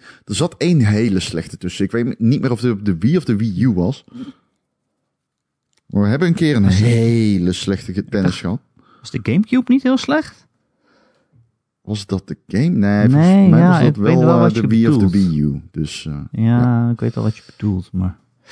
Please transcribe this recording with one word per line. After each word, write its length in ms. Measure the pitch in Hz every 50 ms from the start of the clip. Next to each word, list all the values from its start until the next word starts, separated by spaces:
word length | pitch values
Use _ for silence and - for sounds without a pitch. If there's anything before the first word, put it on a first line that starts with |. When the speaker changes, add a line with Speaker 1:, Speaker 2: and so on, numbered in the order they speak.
| _ - - _ _
Speaker 1:
er 100 | - 101
zat 200 | 90 156 175 -
één 220 | - 139 170 175 151
hele 400 | 117 104 104 107 113 117 98 92
slechte 380 | - - - 82 80 - -
tussen. 280 | - - 90 - - 98
Ik 60 | 98
weet 280 | - 117 120 - - -
niet 220 | 113 113 139 123
meer 100 | 101 123
of 100 | 120 107
het 100 | 117 123
op 140 | 113 101 104
de 120 | 104 92
Wii 200 | 80 85 120 160
of 60 | 185 139
de 120 | - 117
Wii 280 | 101 113 113 95 87 110
U 60 | 131 107
was. 300 | 90 87 98 139 - - _ - 240 262 269 - _ _ _ _ _ _ _ _ _ _ _ _ _ _ _ _ _ _ _ _ _ _ _ _ _ _ _ _ _ _
Maar 160 | _ - 101
we 60 | 101
hebben 200 | 101 113 143 185
een 60 | 175 170
keer 220 | - 170 151 147
een 100 | 117 101
hele 840 | 95 92 95 110 117 120 117 113 117 117 117 110 107 101 92 87 90 90
slechte 400 | - - - 98 92 - - 90
ge-, 120 | 101 -
tennis 340 | - - 104 95 - - -
gehad. 200 | - 87 98 131 _ _ _ _ _ _ _ _
Speaker 2:
Was 120 | - -
de 80 | - 131 110
Gamecube 480 | - 113 175 220 - - 254 247 -
niet 120 | 247 269 -
heel 140 | 247 262
slecht? 500 | 254 - - 285 311 302 - - _ _ _ _ _ _ _ _ _ _ _ _ _ _ _ _ _ _ _ _ _ _ _ _ _ _ _ _ _
Speaker 1:
Was 240 | _ - 107 104 -
dat 220 | - 98 92 -
de 100 | - 78 - _
game? 220 | - - 98 139 175
Nee, 400 | 180 - 101 101 104 104 104 123
volgens 160 | 131 147 160
Speaker 2:
Nee, 220 | 180 190 196 196 185
Speaker 1:
mij 100 | 160 160
Speaker 2:
ja, 80 | 170 180
Speaker 1:
was 100 | - -
dat 80 | -
Speaker 2:
ik 80 | 156 151
weet 200 | - - - 165
Speaker 1:
wel, 80 | 170 160
Speaker 2:
wel 100 | 160 170
Speaker 1:
eh, 60 | -
Speaker 2:
wat 120 | - - 107
Speaker 1:
de 80 | 117
Speaker 2:
je 60 | 110
Speaker 1:
Wii 200 | - 113 113 113
of 100 | 117 151
de 80 | 120 101
Speaker 2:
bedoelt. 60 | 95 87 101 95 90
Speaker 1:
Wii 100 | 80 73
U. 200 | 73 73 71 71 - -
Dus, 340 | - 80 78 73 - - -
eh, 80 | 78 73 71 - -
Speaker 2:
Ja, 120 | - - 113
Speaker 1:
ja. 460 | 113 120 120 123 123 120 117 117 117
Speaker 2:
ik 100 | 120 113
weet 160 | 117 113 -
wel 80 | 117 110
wat 120 | 110 110
je 60 | - - - -
bedoelt, 340 | - - 104 95 92 90 -
maar... 260 | - 92 92 92 87 - _ _ _ _ _ -